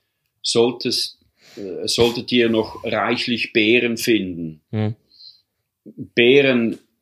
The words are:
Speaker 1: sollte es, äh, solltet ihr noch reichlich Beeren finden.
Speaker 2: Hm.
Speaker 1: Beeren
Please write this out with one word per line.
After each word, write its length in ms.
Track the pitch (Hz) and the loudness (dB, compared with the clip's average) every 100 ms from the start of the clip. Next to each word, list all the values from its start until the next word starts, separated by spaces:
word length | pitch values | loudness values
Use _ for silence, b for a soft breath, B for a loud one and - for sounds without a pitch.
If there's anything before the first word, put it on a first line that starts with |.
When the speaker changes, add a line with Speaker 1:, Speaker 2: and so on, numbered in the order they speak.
| _ _ _ _ | _ _ _ _
Speaker 1:
sollte 460 | - 117 120 123 123 | -2 2 2 0 -4
es, 300 | 120 - - _ _ b - | -4 -6 -10 _ _ b -14
äh, 280 | 98 82 107 | -12 -8 -4
solltet 440 | - 120 123 123 | 2 2 0 -2
ihr 180 | 120 117 | 2 2
noch 320 | 110 107 - 117 | 2 -2 -8 -4
reichlich 640 | 107 104 123 - 113 - | -2 -2 -2 -4 -4 -2
Beeren 460 | 117 107 120 120 117 | 2 4 4 2 -2
finden. 640 | - 107 92 85 82 78 _ | 0 0 0 -6 -10 -12 _
Speaker 2:
Hm. 240 | 107 107 113 _ B B B _ _ _ _ - - 92 - | -4 -4 -6 _ B B B _ _ _ _ -20 -18 -6 2
Speaker 1:
Beeren 640 | 120 139 135 123 113 - _ _ | 4 6 4 0 -2 -6 _ _